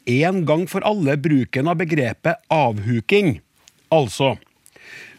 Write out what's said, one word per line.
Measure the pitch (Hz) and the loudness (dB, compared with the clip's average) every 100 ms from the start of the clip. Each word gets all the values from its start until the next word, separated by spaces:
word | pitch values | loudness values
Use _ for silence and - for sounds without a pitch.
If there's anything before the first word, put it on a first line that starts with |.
| - | -2
en | 123 165 190 151 | 0 2 0 0
gang | 156 180 | 0 -2
for | 190 | -2
alle | 208 214 143 147 | -2 0 0 0
bruken | 156 143 117 131 151 | 2 2 0 -2 -2
av | 170 | -2
begrepet | 175 156 120 - 156 170 - | -2 -2 -2 -2 -2 -2 -2
avhuking. | 160 127 107 101 120 - 202 190 98 - _ _ _ - 160 | 0 0 0 -2 -2 2 2 2 -2 -8 _ _ _ 0 0
Altså, | 139 - 139 110 _ _ _ - - - - | 0 0 0 -2 _ _ _ -20 -20 -20 -20